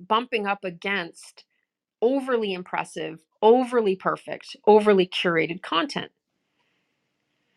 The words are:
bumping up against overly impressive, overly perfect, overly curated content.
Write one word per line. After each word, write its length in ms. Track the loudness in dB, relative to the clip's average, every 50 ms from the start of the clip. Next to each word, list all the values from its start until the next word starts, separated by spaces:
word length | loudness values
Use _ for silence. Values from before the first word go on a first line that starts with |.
bumping 460 | -6 -2 -2 -2 -2 -4 -6 -6 -4
up 180 | -4 -6 -6 -6
against 800 | -10 -10 -8 -8 -6 -4 -4 -6 -8 -12 -20 -20 -20 _ -20 _ _ _ _ _ _ _ _ _ _ _ _ 0
overly 500 | 0 0 0 -2 -2 -2 -2 -2 -4 -6
impressive, 680 | -6 -8 -6 -6 -6 -6 -8 -10 -10 -10 -10 -12 -14 _ _ _ _ 4
overly 540 | 6 6 6 4 0 0 0 0 0 -2
perfect, 600 | 0 -2 -4 -4 -4 -6 -12 -12 -12 -12 -18 -20 0 _
overly 400 | 6 6 6 6 6 4 4 2
curated 560 | 2 -2 -2 -2 0 0 0 0 -2 -6 -10 -8
content. 500 | -4 -4 -4 -4 -4 -6 -10 -10 -10 _ _ _ _ _ _ _ _ _ _ _ _ _ _ _ _ _ _ _ _ _ _ _ _ _ _ _ _ _